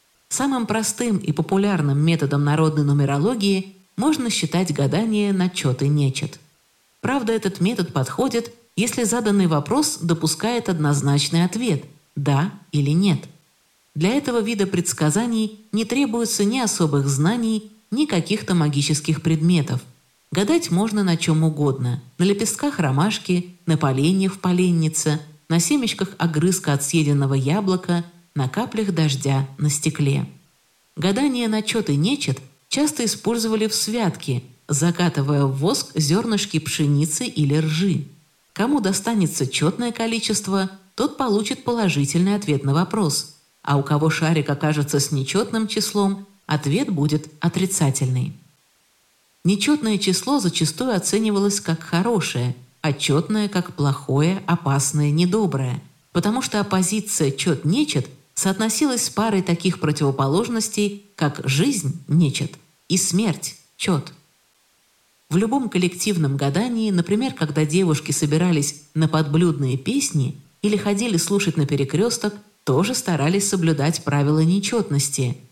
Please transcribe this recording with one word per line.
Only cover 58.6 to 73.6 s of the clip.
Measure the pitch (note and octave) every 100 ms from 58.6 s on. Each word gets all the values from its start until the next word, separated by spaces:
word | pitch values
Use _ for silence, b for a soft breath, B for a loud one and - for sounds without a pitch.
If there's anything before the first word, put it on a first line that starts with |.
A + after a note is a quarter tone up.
| A3 - D4 A#3+ -
с |
парой | - A3+ G3
таких | F#3+ E3+ F3+ -
противоположностей, | D3+ C#3+ C#3 C3 C3+ E3+ A#3+ A3+ - - G#3 G3+ - -
как | D3 -
"жизнь-нечет" | C3+ C3+ C4 A3+ C#3 - - E3 D3 - - - _ _ -
и | F#3
смерть-чет. | - F3 A3 - - - _ - - D3 - - _ _ _ _ _ _ _ _ _ _ -
В | E3
любом | A3 C#4 A#3
коллективном | F3+ F3+ - G#3+ F3+ C#3+ C#3
гадании, | C#3 D#3+ B3 A3+ G#3+
например, | F3+ E3+ G#3 C4
когда | - D3+ D3+ D3
девушки | F3 F3+ D3+ -
собирались | C#3+ D3 D#3 F3+ D#3 D3+ - -
на | D#3 D#3
подблюдные | D#3 D3 D#3 F3 C#3 C3 C3
песни | - C#4 - D#3+ B2 - - _
или | G#3 G#3
ходили | G#3 G3+ A#3+ E3
слушать | - G3+ F3+ D#3+
на | C#3
перекресток, | C#3 C3+ D#3 A#3 - G#3 - - _
тоже | - C3+ G3+
старались | B3+ - D3+ C#3+ F#3+ G3
соблюдать | F#3+